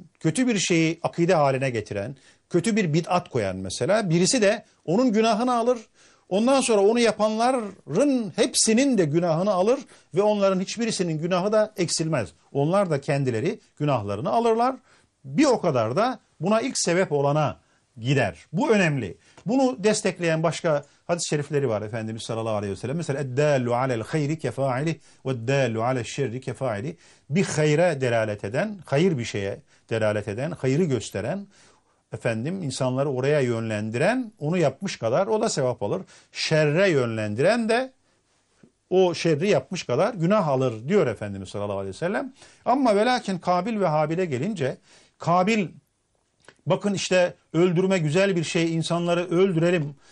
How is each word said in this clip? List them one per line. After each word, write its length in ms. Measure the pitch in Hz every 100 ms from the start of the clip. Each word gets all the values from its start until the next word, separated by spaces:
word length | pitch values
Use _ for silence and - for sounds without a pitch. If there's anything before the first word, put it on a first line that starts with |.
| - _
kötü 260 | 160 156 254
bir 120 | 208
şeyi 400 | - 170 160 165
akide 320 | - - 170
haline 360 | 175 139 131 135
getiren, 460 | 117 - 101 107 143 _ _ -
kötü 260 | 175 220 214
bir 160 | 170
bid'at 360 | 160 165 180 -
koyan 280 | 127 98 95
mesela, 540 | 95 - 127 214 196
birisi 320 | 170 190 262
de 220 | 196 226 - _
onun 280 | - 196 262
günahını 420 | 208 226 214 254
alır. 240 | 240 233 233 - _ - _ -
Ondan 320 | 190 240 269
sonra 200 | 240 208
onu 180 | 196 240
yapanların 1300 | 226 - 214 220 247 262 208 - - 165 285 262 202 190
hepsinin 640 | 277 - - 226 277 220
de 60 |
günahını 460 | 156 165 175 156 202
alır 300 | 180 208 277 - - _
ve 80 | 170
onların 380 | 208 208 196 185
hiçbirisinin 580 | 190 - 233 - 175 156
günahı 340 | 175 185 202
da 220 | 214 214 -
eksilmez. 520 | 170 - 160 147 95 _ _
Onlar 380 | 139 147 196 180
da 100 | 147
kendileri 600 | - 139 127 113 156 226 _ -
günahlarını 520 | 147 127 101 101 135
alırlar. 460 | 233 233 226 247 262 _ _ _ _
Bir 200 | 135 151
o 160 | 208 208
kadar 360 | 175 127 120 156
da 240 | 247 240 _ -
buna 200 | 175 220
ilk 180 | 254 -
sebep 340 | - 175 185
olana 480 | 147 139 151 135 - _ _ _ 117
gider. 380 | 117 139 104 82 -
Bu 180 | 160 285
önemli. 480 | 208 170 139 95 - _ - 175
Bunu 380 | 262 262 -
destekleyen 580 | 208 208 196 180 170 160
başka 420 | 165 - 170 143 - _ -
hadis-i 220 | 175 -
şerifleri 400 | 151 139 147 135
var 140 | 104
Efendimiz 400 | 107 117 110 110
sallallahu 320 | - 113 113
aleyhi 180 | 104 101
ve 40 | 95
sellem. 200 | 117 165
Mesela, 240 | 156 139
"Eddâlu 540 | 135 123 151 135 120
alel 280 | 120 131 117
hayri 360 | 107 160 143 156
kefaili 600 | 127 131 135 123 160 160 _ _ 135
veddâlu 560 | 123 113 139 123 113
alel 220 | 120 131
şerri 360 | 110 - 123 127
kefaili." 560 | 131 117 131 101 143 165 - _ -
Bir 140 | 160
hayra 560 | - 156 151 147 180 143
delalet 440 | 127 117 110 104
eden, 340 | 101 131 214 196
hayır 340 | - 139 185 139
bir 60 |
şeye 360 | 110 104 98 110 _ _ -
delalet 380 | 113 107 104 104
eden, 220 | 101 156
hayrı 340 | - 131 143
gösteren, 640 | 180 120 - 98 110 196 196 _ _ _ _ _ -
efendim, 500 | - 123 113 139 196
insanları 480 | 143 - 127 127 147
oraya 300 | 127 135 151
yönlendiren, 920 | 123 113 113 107 110 117 175 254 226 -
onu 200 | 151 180
yapmış 380 | 143 - 98 -
kadar 300 | 113 139 202
o 140 | 220
da 80 | 226
sevap 340 | - 127 117
alır. 200 | 104 175 - - _
Şerre 580 | - - 156 151 160 196
yönlendiren 800 | 143 120 110 107 107 170 233 220
de 240 | 233 262 _ _ _ _ _ _ _ - _ -
o 240 | 185 180
şerri 340 | 156 170 143 208
yapmış 340 | 156 - 180
kadar 320 | - 127 208
günah 340 | 196 170 214 160
alır 400 | 131 131 110 131
diyor 180 | 202 135
Efendimiz 420 | 101 104 98 95
sallallahu 300 | 104 101 98
aleyhi 160 | 98
ve 40 | 92
sellem. 340 | 170 240 269 - - _
Ama 320 | - 262 254 202
ve 80 |
lakin 340 | 233 247 202 180
Kabil 420 | - 180 196 214
ve 60 | 180
Habil'e 380 | 151 151 165
gelince, 520 | 180 123 180 190 131 185 _ - _ -
Kabil, 500 | - 180 185 220 156 - _ _ _ _ _ _ - _ 143
"Bakın 280 | 190 208
işte 400 | 185 - 185 175 - _
öldürme 460 | 160 185 170 190 190
güzel 380 | 151 175 196 175
bir 80 |
şey, 300 | 151 175 165
insanları 560 | 165 156 170 175 175 175
öldürelim" 640 | 170 196 165 170 180 147 - _